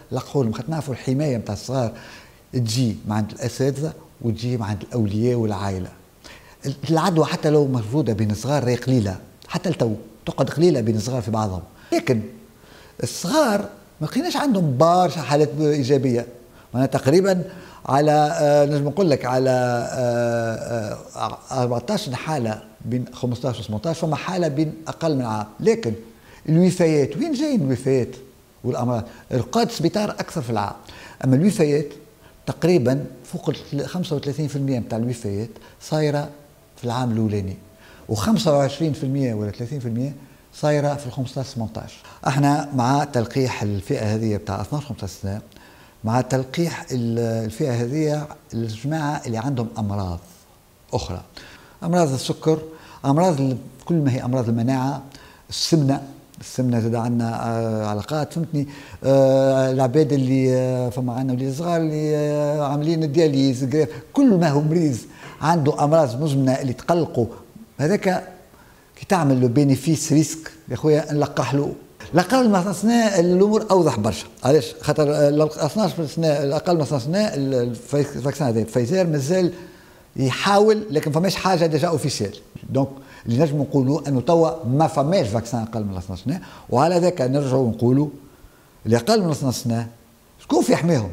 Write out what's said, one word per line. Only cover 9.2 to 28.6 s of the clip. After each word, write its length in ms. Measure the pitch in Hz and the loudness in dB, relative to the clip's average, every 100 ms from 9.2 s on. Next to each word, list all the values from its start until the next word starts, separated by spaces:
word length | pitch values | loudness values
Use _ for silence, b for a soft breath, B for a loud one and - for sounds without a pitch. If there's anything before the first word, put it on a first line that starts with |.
| - - - | -12 -20 -8
حتى 220 | - 190 | -4 -4
لتو 220 | 156 120 104 - - - | 0 -2 -2 -10 -12 -10
تقعد 240 | - 139 | -2 -2
قليلة 320 | 143 175 143 | 4 4 4
بين 140 | 113 113 | 2 0
الصغار 260 | 123 127 | -2 -4
في 100 | 110 | -2
بعضهم، 300 | 110 107 92 82 B B | -2 -2 -4 -10 B B
لكن 280 | 339 - 113 - - - B B B B B | -2 0 0 -2 -14 -20 B B B B B
الصغار 640 | - - 175 294 214 202 202 - - - | -8 -6 -2 2 2 2 -2 -14 -20 -8
ما 40 | 151 | -6
لقيناش 320 | 247 349 269 | -4 -4 -2
عندهم 400 | 285 196 156 123 | 0 2 2 4
برشا 440 | 165 180 185 170 | 4 6 2 0
حالات 280 | 127 147 151 143 | 0 2 2 2
إيجابية. 680 | 151 151 123 143 131 117 113 - - B B | 0 0 2 2 2 0 -2 -14 -20 B B
معناها 140 | 120 131 | -2 0
تقريبًا 560 | 143 135 170 190 180 - B B B - | 0 4 4 4 0 -2 B B B -2
على، 260 | 131 151 151 151 165 | 2 4 4 2 2
آه، 240 | 147 147 143 | 4 4 4
نجم 200 | 147 147 | 2 -2
نقول 240 | 147 185 | 0 2
لك 160 | 127 123 | 2 2
على، 240 | 131 131 127 123 120 - | 0 2 2 2 0 -2
آه، 1080 | 131 123 120 120 117 113 113 113 117 107 - - 127 | -2 0 0 0 0 -2 -4 -6 -6 -6 -8 -12 -8
آه، 220 | 113 - - | -8 -8 -8
أربعتاش 580 | 131 120 120 120 208 175 | -2 -2 -2 -2 -4 -4
حالة 540 | 123 160 151 110 107 - - 113 | -8 -4 -4 -4 -6 -10 -14 -6
بين 200 | 127 117 | -4 -4
خمستاش 460 | - 123 120 120 110 | -6 -6 -4 -4 -6
و 40 | |
سمنتاش، 360 | 104 107 165 160 | -6 -6 -4 -4
فما 160 | 165 147 | -2 -4
حالة 320 | - 185 165 | -4 -2 -2
بين 260 | 143 156 - - | 0 -2 -4 -12
أقل 280 | - 160 139 | -4 -2 0
من 100 | 120 | -2
عام. 200 | 107 104 - | -4 -6 -2
لكن 340 | 185 226 117 110 - B B B - | 0 0 -2 -6 -12 B B B 0
الوفيات، 680 | 160 180 180 165 151 131 170 | 4 4 4 2 4 0 -2
وين 160 | 330 | -4
جايين 280 | 254 302 247 | -2 0 0
الوفيات 460 | 135 120 135 135 113 - - _ _ _ | 0 -2 0 0 -2 -8 -20 _ _ _